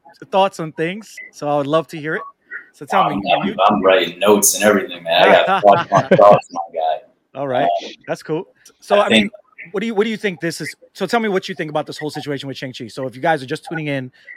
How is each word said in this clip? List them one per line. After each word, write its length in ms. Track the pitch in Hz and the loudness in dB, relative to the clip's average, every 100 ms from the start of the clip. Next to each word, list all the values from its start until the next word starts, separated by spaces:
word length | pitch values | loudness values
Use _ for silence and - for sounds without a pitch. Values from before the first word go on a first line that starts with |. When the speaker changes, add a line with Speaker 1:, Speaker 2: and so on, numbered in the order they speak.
| - - 156 | -20 -20 -4
Speaker 1:
thoughts 280 | 196 190 - | 0 0 -2
on 120 | 160 | -10
things, 420 | 151 160 208 - - - | -6 -6 -8 -16 -20 -20
so 160 | - 147 | -10 -4
I 80 | 147 | -2
would 100 | 139 | 0
love 200 | 160 156 | 0 -2
to 80 | 160 | -8
hear 180 | 151 180 | -8 -8
it. 80 | - _ - - - | -10 _ -18 -18 -18
So 120 | - 147 | -18 -2
tell 160 | - | 0
Speaker 2:
I'm, 160 | 101 95 | 0 -2
Speaker 1:
me, 140 | - - | -2 -2
Speaker 2:
I'm, 80 | 98 | -2
Speaker 1:
you 80 | - 104 | 2 2
Speaker 2:
I'm 120 | 98 | 4
writing 340 | 92 92 87 - | 4 4 2 0
notes 360 | 101 104 - 95 | 4 4 4 2
and 80 | |
everything, 400 | 104 98 92 85 | 2 2 0 -10
man. 260 | 82 87 98 | -2 4 6
I 160 | 90 - | 6 4
got 160 | 190 | 4
Speaker 1:
<laughs> 20 | |
Speaker 2:
thoughts, 280 | 101 170 156 | 4 4 4
my 260 | 98 - - | 0 4 6
thoughts, 300 | 104 - - | 6 6 2
my 100 | - 82 | -10 -8
guy. 680 | 82 78 - - _ _ 131 | -4 -2 -4 -8 _ _ -10
Speaker 1:
All 80 | 143 | -4
right. 220 | - - - - | -2 0 -2 -6
Speaker 2:
Um, 60 | - 139 | -16 -10
Speaker 1:
That's 160 | 165 | -10
cool. 240 | - 156 - _ _ _ | -6 -8 -8 _ _ _
So, 160 | - 202 | 0 2
Speaker 2:
I 100 | 202 | 4
Speaker 1:
I 40 | |
mean, 120 | 220 208 | 2 2
Speaker 2:
think 40 | - _ - 170 | -6 _ -20 -10
Speaker 1:
what 80 | 196 | -8
do 40 | 226 | -4
you, 80 | |
what 120 | 202 226 | 0 0
do 40 | |
you 80 | 214 | 0
think 220 | 208 170 | -6 -6
this 180 | 170 - | -8 -8
is? 140 | 151 - - | -12 -14 -16
So 120 | - 190 | -8 -2
tell 140 | 233 | -2
me 100 | 220 | 0
what 180 | 190 - | -2 -4
you 60 | |
think 160 | 180 156 | -10 -6
about 160 | 151 139 | -6 -6
this 140 | - | -8
whole 100 | 151 | -10
situation 380 | 151 139 135 139 | -8 -8 -8 -8
with 100 | 131 | -12
Shang-Chi. 300 | 131 - 113 | -12 -12 -14
So 180 | - 131 | -10 -10
if 100 | 123 | -6
you 60 | |
guys 220 | 165 156 | -2 -2
are 20 | 131 | -4
just 200 | 151 - | -10 -10
tuning 200 | 165 147 | -10 -6
in, 260 | 139 127 _ - | -6 -8 _ -20